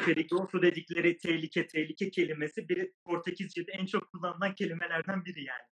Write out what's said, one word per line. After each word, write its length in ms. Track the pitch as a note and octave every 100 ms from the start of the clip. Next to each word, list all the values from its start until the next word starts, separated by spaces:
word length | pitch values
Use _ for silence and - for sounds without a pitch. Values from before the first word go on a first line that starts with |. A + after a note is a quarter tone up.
| -
perigoso 560 | D#3+ D#3+ F3 F#3+ F#3
dedikleri 560 | F3 E3+ - E3+ F3 E3+
tehlike, 500 | F3+ E3 D#3 F3 E3
tehlike 420 | D#3 D#3 D#3 G3
kelimesi 580 | F#3 D#3+ D3+ D3+ - E3
biri 240 | F3+ F#3 - -
Portekizce'de 680 | E3+ F3+ F3 F#3+ - E3+
en 140 | F#3+ F#3+
çok 260 | - -
kullanılan 440 | F3 F3 E3+ G3 G3
kelimelerden 680 | F3+ E3 E3+ E3 E3+ G3 F3
biri 180 | D3+
yani. 200 | C3+ B2 -